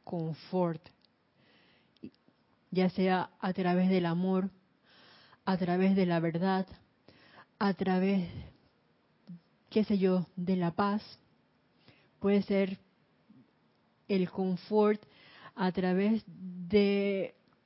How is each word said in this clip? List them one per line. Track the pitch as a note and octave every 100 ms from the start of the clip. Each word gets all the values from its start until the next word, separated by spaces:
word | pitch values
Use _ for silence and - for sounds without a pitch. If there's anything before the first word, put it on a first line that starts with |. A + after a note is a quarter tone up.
confort, | - F3 D#3+ D3+ - F#3 F3 D#3+ - _ _ _ _ _ _ _ _ _ _ - - _ _ _ _ _ -
ya | F3 F#3
sea | - F#3 F#3 - -
a | F#3+
través | F#3 F3+ F3+ F#3
del | F#3 E3+
amor, | E3+ F#3 F#3+ F#3+ - _ _ _ - - - - _
a | - F3+
través | F3+ F3+ F#3+ G3
de | F3+
la | E3+
verdad, | E3 E3+ F#3+ F#3+ F#3+ - _ _ - - - - - -
a | G3+
través, | F3 F#3 F#3 F#3+ G3 E3+ - - - _ _ _ _ _ _ - F3 _ _ -
qué | A3
sé | G#3+ G3+
yo, | F#3 F#3 E3+ -
de | F3 F#3
la | E3+
paz. | E3+ G3+ G#3 - - _ _ _ _ _ _ - _ _ -
Puede | G3 G3+
ser | G3 G3 F#3+ G3 _ _ _ _ _ - _ _ _ _ _ _ -
el | F#3+ F3+
confort | - F#3+ F3+ - G#3+ G#3 G#3+ - - - - -
a | - G#3
través | F3+ F#3 F3+ G#3 A3 -
de | D#3+ F#3 F3+ F3 G#3 G3+ G3+ G3+ F#3+ - - _ _